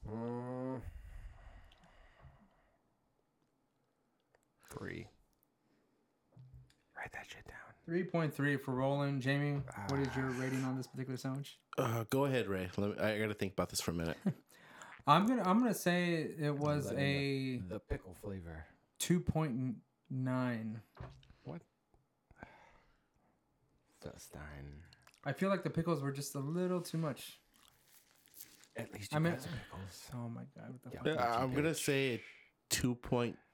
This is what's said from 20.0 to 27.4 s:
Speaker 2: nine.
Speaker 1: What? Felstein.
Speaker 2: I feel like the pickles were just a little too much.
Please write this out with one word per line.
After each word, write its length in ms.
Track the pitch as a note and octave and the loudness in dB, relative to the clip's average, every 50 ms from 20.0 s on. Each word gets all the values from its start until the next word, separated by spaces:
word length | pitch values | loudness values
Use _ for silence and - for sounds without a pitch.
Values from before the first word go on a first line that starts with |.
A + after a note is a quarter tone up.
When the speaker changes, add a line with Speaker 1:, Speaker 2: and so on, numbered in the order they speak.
| _ _ | _ _
Speaker 2:
nine. 680 | C#3 C3 C3 C3 B2+ B2+ B2+ B2 A#2+ A2+ A2 A2 A2 A2+ A2 _ _ - - - - - - _ - _ _ | -4 -2 0 0 2 2 2 0 0 -2 -4 -6 -6 -8 -12 _ _ -14 -12 -12 -12 -18 -20 _ -20 _ _
Speaker 1:
What? 160 | C3+ D3+ E3+ - _ _ _ _ _ _ _ _ _ _ _ _ _ - - - - - - - - - - _ _ _ _ _ _ _ _ _ _ _ _ _ _ _ _ _ _ _ _ _ _ _ _ - | -12 -12 -12 -12 _ _ _ _ _ _ _ _ _ _ _ _ _ -18 -18 -18 -18 -18 -20 -20 -20 -20 -20 _ _ _ _ _ _ _ _ _ _ _ _ _ _ _ _ _ _ _ _ _ _ _ _ -14
Felstein. 800 | - - - - - - C2+ D2+ D2+ D2 C#2+ C#2 C#2+ C#2+ D2 E2+ - - _ _ - - _ - | -14 -14 -14 -18 -16 -16 -14 -14 -12 -12 -12 -12 -12 -14 -16 -18 -20 -20 _ _ -20 -20 _ -6
Speaker 2:
I 80 | C#3+ C3+ | -6 -2
feel 160 | - F#3 G3 | 0 2 2
like 140 | G3 F#3 - | 2 2 0
the 80 | D#3 | -2
pickles 320 | C#3 E3 D#3+ E3+ E3 C#3+ C#3 | 0 0 2 2 2 2 2
were 100 | C#3 C#3 | -2 -2
just 220 | C#3 C#3+ - - | -2 -6 -6 -4
a 40 | C#3+ | -4
little 400 | C3+ C#3+ D#3+ F3 F#3 F3+ F3+ F3+ | -4 -2 0 0 0 2 0 0
too 180 | E3+ - - D#3+ | -2 -2 -2 -2
much. 400 | E3 D3+ B2 - - - - - | 0 -2 -2 -4 -10 -14 -16 -18